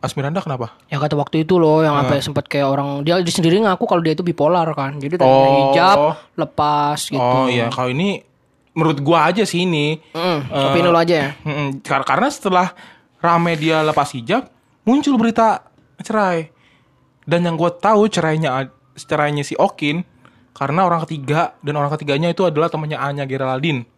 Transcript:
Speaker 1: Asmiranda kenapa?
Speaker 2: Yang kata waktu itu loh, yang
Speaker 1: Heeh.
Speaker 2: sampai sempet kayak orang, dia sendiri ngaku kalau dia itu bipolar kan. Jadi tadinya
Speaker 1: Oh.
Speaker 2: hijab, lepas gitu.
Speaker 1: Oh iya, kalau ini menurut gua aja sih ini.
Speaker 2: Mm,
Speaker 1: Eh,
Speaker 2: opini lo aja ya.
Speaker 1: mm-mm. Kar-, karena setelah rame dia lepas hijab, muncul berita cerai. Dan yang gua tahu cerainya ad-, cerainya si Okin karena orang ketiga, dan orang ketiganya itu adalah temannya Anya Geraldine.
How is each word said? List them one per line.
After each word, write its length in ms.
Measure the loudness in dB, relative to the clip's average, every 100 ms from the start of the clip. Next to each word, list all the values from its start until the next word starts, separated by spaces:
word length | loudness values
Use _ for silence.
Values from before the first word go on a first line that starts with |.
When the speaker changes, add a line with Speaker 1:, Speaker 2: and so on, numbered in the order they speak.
Speaker 1:
Asmiranda 360 | -8 -6 -6 -6
kenapa? 280 | -6 -8 -8 -12 _
Speaker 2:
Yang 140 | -6
kata 120 | -2 -2
waktu 200 | -2 -2
itu 120 | 2 4
loh, 240 | 6 4
yang 140 | 4
Speaker 1:
Heeh. 80 | 2
Speaker 2:
sampai 160 | 2 0
sempet 220 | -2 -6 -4
kayak 200 | -2 0
orang, 220 | 0 -2 -4
dia 160 | 0 0
sendiri 360 | 0 0 2 4
ngaku 260 | 2 0
kalau 160 | 0 0
dia 100 | 0
itu 120 | -2
bipolar 440 | -2 0 2 2 0
kan. 260 | -2 -6 -6
Jadi 180 | -6 2
tadinya 260 | 4 6
Speaker 1:
Oh. 140 | 6 4 4
Speaker 2:
hijab, 300 | 4 4 4 2 -2 -10
lepas 640 | -6 -6 -2 0 0 0 -4
gitu. 160 | -6 -2
Speaker 1:
Oh 280 | 2 2 2
iya, 220 | 0 -2
kalau 200 | -2 -4
ini 320 | -2 -2 -4 _ _ _ _ _
menurut 280 | -2 0 0
gua 260 | 0 2 2
aja 140 | 0
sih 220 | -2 0
ini. 340 | -2 0 -2 -4 _
Speaker 2:
Mm, 280 | -6 -2 -2
Speaker 1:
Eh, 200 | -4 -2 0
Speaker 2:
opini 180 | 2
lo 120 | 2 2
aja 200 | 2 0
ya. 120 | -2 -6
Speaker 1:
mm-mm. 420 | -8 -6 -6 -6
Kar-, 220 | -4 -4
karena 240 | 0 0 0
setelah 460 | -2 0 0 0 -4 -20 -20 _ _
rame 380 | 0 2 2
dia 260 | 0 0 2
lepas 260 | 2 0 -2
hijab, 380 | -4 -2 -4 -4 _ _ _
muncul 320 | 0 0 2
berita 480 | 2 2 2 2 0 _ _ _ _
cerai. 520 | -6 -2 0 -2 -6 _ _ _ _ _ _ _
Dan 200 | -4 0
yang 120 | 0
gua 160 | 0 -2
tahu 360 | 0 2 4 2
cerainya 440 | 2 0 0 -2
ad-, 160 | -4 -6 _ _ -20
cerainya 420 | -6 -2 0 -2
si 140 | -6
Okin 480 | 0 -2 0 -4 -4 -6 _ -20 _ _
karena 300 | -8 -4 0
orang 180 | 0 0
ketiga, 520 | -4 -8 -2 -2 -2 -4
dan 140 | -8 -4
orang 120 | -2
ketiganya 400 | -4 -2 -2 0
itu 140 | 0
adalah 240 | 0 0 -2
temannya 300 | -2 -6 -6
Anya 280 | -6 -6
Geraldine. 640 | -6 -4 -4 -2 -2 -4 -6